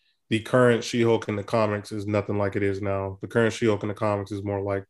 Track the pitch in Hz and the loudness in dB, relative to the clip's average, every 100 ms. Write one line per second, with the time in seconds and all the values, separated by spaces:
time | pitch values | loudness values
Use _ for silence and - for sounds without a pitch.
0 | _ _ - 113 110 127 123 117 113 123 | _ _ -4 -4 2 4 6 4 0 2
1 | 117 110 - 104 101 117 107 104 101 107 | 2 2 0 -6 -2 0 2 0 -4 -8
2 | 101 104 101 104 101 101 101 98 101 98 | -2 0 0 0 0 0 -2 -2 -2 -4
3 | 98 95 101 120 113 107 117 101 104 101 | -4 -8 -2 2 2 2 0 0 -2 -4
4 | 110 104 98 101 101 101 101 98 95 | -2 -2 -4 -6 -4 -4 -2 -4 -6